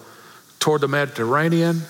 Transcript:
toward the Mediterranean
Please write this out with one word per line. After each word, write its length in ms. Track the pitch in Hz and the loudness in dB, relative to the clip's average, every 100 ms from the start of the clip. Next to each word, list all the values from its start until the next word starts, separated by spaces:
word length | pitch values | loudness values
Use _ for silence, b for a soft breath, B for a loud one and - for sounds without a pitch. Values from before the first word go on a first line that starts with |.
| B B B B B - | B B B B B -4
toward 220 | 160 151 | 0 0
the 80 | 139 | 0
Mediterranean 920 | 143 143 127 113 139 165 165 170 165 | 0 -2 -4 0 0 2 2 2 0